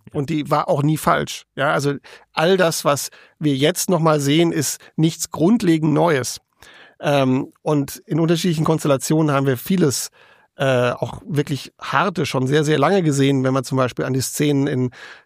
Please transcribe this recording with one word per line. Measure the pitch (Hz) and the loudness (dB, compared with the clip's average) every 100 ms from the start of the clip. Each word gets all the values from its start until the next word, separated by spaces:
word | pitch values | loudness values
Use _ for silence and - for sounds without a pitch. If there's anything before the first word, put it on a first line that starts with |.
| - | -8
Und | 156 139 | -6 -4
die | 156 143 | -4 -2
war | 151 - | -2 0
auch | 147 | 0
nie | 147 151 | 0 0
falsch. | - 147 147 - - - | 0 0 -2 -10 -12 -4
Ja, | 143 | -2
also | 160 143 143 - - _ | 0 -2 -4 -10 -20 _
all | - 165 190 | -2 2 4
das, | 165 - 156 | 2 0 -2
was | 143 - - - - | -2 -4 -14 -20 -4
wir | 147 135 | -2 2
jetzt | 151 180 - | 0 0 0
nochmal | 170 160 151 | 2 2 2
sehen, | 139 156 170 | 2 2 2
ist | 160 135 - - - | 0 -4 -6 -8 0
nichts | 160 - - | 0 0 -8
grundlegend | - 165 240 175 160 156 | 0 2 2 2 2 2
Neues. | 147 170 139 120 - _ _ - - - - | 2 2 0 -2 -10 _ _ -20 -20 -20 -6
Ähm, | 151 143 131 131 - _ | 0 2 2 0 -2 _
und | 156 151 139 - - | -2 -2 -2 -8 -4
in | 160 | 0
unterschiedlichen | 165 165 180 160 160 | 0 2 0 0 0
Konstellationen | 156 151 135 - 156 151 139 | 0 0 0 0 0 2 2
haben | 139 | 0
wir | 123 | -2
vieles, | - 190 156 - - _ - _ _ - | -2 0 2 0 -8 _ -20 _ _ -4
äh, | 135 123 123 | 0 2 0
auch | - 120 - | -2 -8 -10
wirklich | - 147 147 135 - - | -6 -4 -2 -4 -10 -16
harte | - 139 190 170 139 | -4 0 0 -2 -2
schon | 131 131 | -2 0
sehr, | 151 | 0
sehr | 151 147 | 2 2
lange | 147 196 | 4 2
gesehen, | 156 139 139 135 | 2 2 2 2
wenn | 131 | 2
wir | 131 | 0
zum | - 131 | 0 -2
Beispiel | 127 - 135 | -2 -2 -4
an | |
die | 131 | -2
Szenen | - - 147 139 143 | -4 -2 0 2 0
in | 131 127 - - - | 0 -4 -6 -20 -18